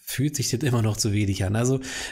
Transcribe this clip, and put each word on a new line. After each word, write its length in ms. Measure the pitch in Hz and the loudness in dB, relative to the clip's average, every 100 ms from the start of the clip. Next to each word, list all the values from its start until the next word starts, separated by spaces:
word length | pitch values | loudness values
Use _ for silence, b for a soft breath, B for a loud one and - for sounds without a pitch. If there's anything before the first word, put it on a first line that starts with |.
| - | -8
fühlt 280 | - 147 147 | -2 -2 0
sich 120 | - | -2
das 120 | 117 | 0
immer 200 | 135 120 | 2 2
noch 140 | 110 107 | 2 2
zu 160 | 113 | 2
wenig 320 | 104 101 98 | 2 0 0
an. 140 | 95 110 | 0 2
Also, 240 | 123 135 B B B | 2 0 B B B